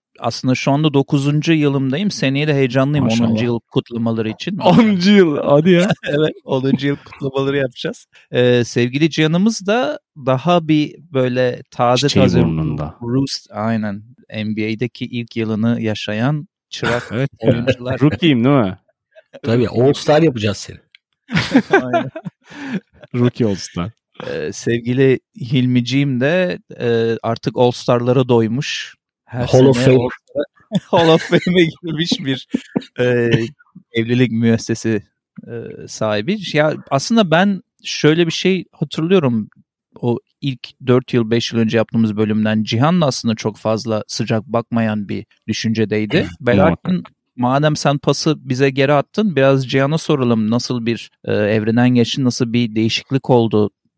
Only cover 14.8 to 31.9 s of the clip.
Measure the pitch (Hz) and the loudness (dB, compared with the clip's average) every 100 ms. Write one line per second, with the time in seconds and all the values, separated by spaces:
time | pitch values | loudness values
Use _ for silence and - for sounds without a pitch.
14.8 | 123 - 123 123 117 113 110 107 117 117 | -6 -8 -10 -8 -8 -6 -4 -2 -2 -2
15.8 | 110 104 - 107 127 151 - _ _ - | -4 -6 -6 -4 -2 -4 -8 _ _ -8
16.8 | 113 120 - 110 139 - 135 117 127 123 | -4 -4 -4 -6 -6 -2 0 0 -2 -2
17.8 | 123 131 147 - 170 123 127 143 98 95 | -6 0 0 2 2 2 2 2 0 -4
18.8 | _ _ _ - _ - - 123 113 107 | _ _ _ -20 _ -10 -2 0 0 2
19.8 | 127 - - 151 160 120 104 95 - - | 2 2 2 4 2 2 -4 -4 -10 -18
20.8 | _ _ _ _ - 208 - 277 - 381 | _ _ _ _ -4 -2 2 0 4 0
21.8 | 127 339 139 320 196 - _ 294 277 214 | 2 -2 -4 -10 -14 -16 _ -16 -10 -10
22.8 | - _ - 123 123 - 110 92 - 90 | -10 _ -8 0 0 0 -2 -2 -8 -8
23.8 | 98 - _ - - 76 76 - 113 117 | -8 -10 _ -14 -10 -8 -8 -6 -4 -2
24.8 | 117 127 135 127 - - 120 135 127 123 | -2 2 2 2 -4 -14 -4 0 2 0
25.8 | 120 135 143 123 139 185 180 - - - | 0 -2 0 0 0 0 -2 -6 -12 -6
26.8 | 120 117 117 113 113 113 127 117 123 - | -2 0 0 -2 -4 -4 -4 2 2 2
27.8 | - 120 120 127 127 117 110 127 - - | 0 0 2 2 4 2 2 -2 -4 -10
28.8 | - - _ _ _ 123 123 131 135 120 | -12 -20 _ _ _ -8 2 6 6 4
29.8 | 131 127 123 - _ - - _ _ 208 | 4 4 2 -6 _ -8 -8 _ _ -6
30.8 | - 180 165 165 - 170 180 180 160 - | 0 2 4 4 2 -2 2 2 0 -2
31.8 | 170 | -8